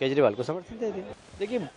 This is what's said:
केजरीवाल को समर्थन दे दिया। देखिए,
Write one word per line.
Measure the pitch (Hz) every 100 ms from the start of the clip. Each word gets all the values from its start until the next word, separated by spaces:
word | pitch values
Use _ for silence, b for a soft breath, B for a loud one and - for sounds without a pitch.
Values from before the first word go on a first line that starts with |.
केजरीवाल | 135 139 123
को | 104
समर्थन | 120 175 170 226
दे | 226
दिया। | 190 202 - - -
देखिए, | 208 247 143